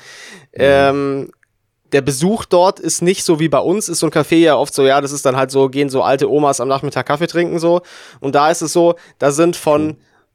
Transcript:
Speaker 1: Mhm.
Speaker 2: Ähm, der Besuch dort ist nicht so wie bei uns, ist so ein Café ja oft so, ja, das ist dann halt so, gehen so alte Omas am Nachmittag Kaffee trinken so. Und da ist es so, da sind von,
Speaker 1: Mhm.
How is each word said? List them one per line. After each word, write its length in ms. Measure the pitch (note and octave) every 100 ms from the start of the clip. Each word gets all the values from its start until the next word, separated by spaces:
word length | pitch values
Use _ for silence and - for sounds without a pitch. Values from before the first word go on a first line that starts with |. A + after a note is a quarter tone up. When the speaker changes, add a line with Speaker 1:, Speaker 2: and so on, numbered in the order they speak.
| - - - F#3 _
Speaker 1:
Mhm. 60 | -
Speaker 2:
Ähm, 720 | C3+ C#3 C#3 C#3 C#3 C#3 C3 _ _ _ _ _ _
der 80 | C#3
Besuch 460 | C3+ C3 F3 A3 -
dort 340 | F3+ F#3 -
ist 220 | E3 -
nicht 200 | F3 F#3+
so 160 | - D#3
wie 120 | D#3+
bei 80 | C#3
uns, 320 | A2+ G3+ G#3+
ist 80 | E3+
so 80 | D#3+
ein 60 |
Café 240 | E3 C#3+ E3
ja 200 | E3 C3
oft 160 | D3
so, 120 | - C3+
ja, 160 | C#3
das 100 | C#3
ist 140 | C#3+ C#3
dann 100 | C3
halt 140 | C3
so, 180 | C3+ C3+
gehen 220 | C3+ C#3+
so 120 | C3
alte 280 | F#2 C3+ C#3+
Omas 280 | C#3+ D3 C3+
am 100 | B2
Nachmittag 360 | C3+ D3 C3+
Kaffee 220 | - D3 E3+
trinken 320 | E3+ F3 E3
so. 240 | E3+ F3 - - - -
Und 160 | C#3
da 160 | C#3+ D3+
ist 120 | E3+
es 100 | D#3+
so, 220 | F3 E3+ E3+ - _
da 120 | C#3
sind 260 | C#3+ F3 E3+
von, 320 | D#3 D3 D3+
Speaker 1:
Mhm. 80 | D3 _ _ _